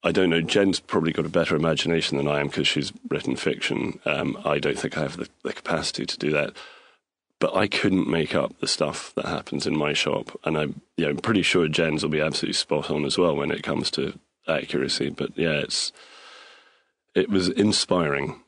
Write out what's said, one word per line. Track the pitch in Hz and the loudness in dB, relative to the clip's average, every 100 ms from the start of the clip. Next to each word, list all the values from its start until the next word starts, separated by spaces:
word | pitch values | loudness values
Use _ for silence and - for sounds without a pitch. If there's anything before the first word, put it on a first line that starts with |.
I | 87 | 2
don't | 87 92 | 4 4
know, | 85 | 4
Jen's | 82 104 98 87 | 2 4 4 2
probably | - - 80 | 0 0 2
got | 80 80 | 0 0
a | |
better | 85 80 80 | 0 2 2
imagination | 82 78 - 85 80 71 | 2 0 2 0 2 0
than | 71 | 0
I | 73 | 0
am | 73 | 0
'cause | - - | -2 -2
she's | - 69 - - | -2 -4 -8 -6
written | - - 65 | -4 -2 -2
fiction. | - 67 - - - - - | -2 -2 -2 -2 -4 -6 -4
Um, | 73 71 - - | -2 -2 -2 0
I | 73 | 0
don't | 71 - | 0 -2
think | - - | -4 -4
I | |
have | 73 - | -4 -6
the, | - _ | -12 _
the | - | -10
capacity | - - 82 73 - 67 | -8 -2 -2 -2 -6 -6
to | - | -4
do | 73 | 0
that. | 73 73 - - - - _ _ _ _ _ | 0 -2 -6 -20 -20 -20 _ _ _ _ _
But | - 95 | 0 2
I | 104 | 0
couldn't | - 104 92 - | 2 2 2 2
make | 82 76 85 | 0 2 0
up | 65 - | -2 -4
the | - | -4
stuff | - 76 76 - - | 0 0 -2 -6 -6
that | - | -4
happens | 82 - 71 71 | -4 -4 -4 0
in | 76 | 0
my | 73 | 2
shop. | 71 - 78 - - | 0 0 -2 -4 -6
And | - 78 | -2 0
I'm, | 76 - _ - | -2 -4 _ -2
you | |
know, | 78 | -2
I'm | 71 | 0
pretty | - 110 | 2 2
sure | 87 92 82 | 4 4 2
Jen's | 78 82 78 | 2 2 2
will | 73 | 0
be | 76 | 0
absolutely | 78 76 - | 0 0 -4
spot | - - 73 73 | -4 0 -2 0
on | 73 | -2
as | 71 69 | 0 2
well | 87 | 2
when | 71 73 | 2 0
it | 80 | -2
comes | - 76 - | -2 -2 -2
to | - 73 - _ _ - | -2 -4 -6 _ _ -2
accuracy. | 80 - - 69 - 69 | -2 0 -2 -2 -2 -4
But | - - - | -4 -6 -2
yeah, | 82 76 | 0 0
it's, | 73 - - - - - - - - - _ _ _ _ _ - | -2 -4 -4 -8 -20 -20 -20 -20 -20 -20 _ _ _ _ _ 0
it | 92 | 2
was | 98 90 | 2 2
inspiring | - 107 - - 90 82 69 71 73 | 2 2 2 2 2 2 0 -2 -6